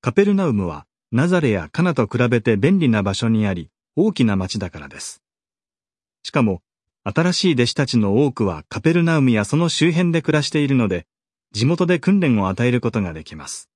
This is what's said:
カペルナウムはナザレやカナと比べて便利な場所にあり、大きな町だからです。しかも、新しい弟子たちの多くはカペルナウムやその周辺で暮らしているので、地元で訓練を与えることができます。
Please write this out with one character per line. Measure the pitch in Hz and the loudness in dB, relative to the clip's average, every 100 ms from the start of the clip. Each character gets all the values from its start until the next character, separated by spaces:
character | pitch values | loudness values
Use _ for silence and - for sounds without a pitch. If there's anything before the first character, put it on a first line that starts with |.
カ | - | 0
ペ | 117 202 | 2 2
ル | |
ナ | 196 180 | 2 0
ウ | |
ム | 107 90 | 0 -2
は | 73 - _ _ | -8 -16 _ _
ナ | 113 170 | 0 2
ザ | 180 | 2
レ | 147 | 2
や | 101 78 | -2 -4
カ | - | -2
ナ | 180 | -2
と | 147 110 | 0 -2
比 | 120 123 | 0 2
べ | 117 | 2
て | 113 107 | 0 2
便 | 131 196 | 2 2
利 | 151 | 2
な | 110 | 2
場 | 98 | 0
所 | 95 117 | -2 0
に | 113 104 | 0 0
あ | |
り、 | 90 78 _ _ - | -4 -8 _ _ -2
大 | 208 | -2
き | - | 2
な | 117 98 | 0 0
町 | 95 107 | -4 -6
だ | 95 | -8
か | 82 | -12
ら | 71 | -18
で | - | -16
す。 | - - _ _ _ _ _ _ _ _ _ _ | -18 -18 _ _ _ _ _ _ _ _ _ _
し | - | -6
か | 156 | 0
も、 | 113 90 _ _ _ _ | 0 -2 _ _ _ _
新 | - 104 175 | -6 0 0
し | 175 190 | 2 0
い | |
弟 | 135 120 | 2 0
子 | |
た | - 135 | 0 0
ち | 120 | 0
の | 104 104 | 2 2
多 | 143 | 0
く | - 104 | 0 -4
は | 78 - | -4 -10
カ | - | -2
ペ | 160 | 0
ル | 170 | 2
ナ | 165 160 | 2 2
ウ | |
ム | 131 | 2
や | 110 | 2
そ | 101 151 | 2 0
の | 170 | 0
周 | - 160 | 0 0
辺 | 165 175 | 2 0
で | 165 | 0
暮 | 156 151 | 0 -2
ら | |
し | 139 | 0
て | 156 | -2
い | 147 | 0
る | 135 | 2
の | 110 | 0
で、 | 90 - _ _ _ _ | -2 -8 _ _ _ _
地 | 101 120 | -2 0
元 | 170 | 0
で | 175 180 | 2 2
訓 | - 196 | 2 2
練 | 165 113 | 2 2
を | 95 | 0
与 | 95 | 0
え | 123 | 0
る | 120 | 2
こ | 117 | 0
と | 113 | -2
が | 92 | -4
で | 80 | -6
き | 78 78 | -14 -16
ま | 71 | -14
す。 | - - | -16 -18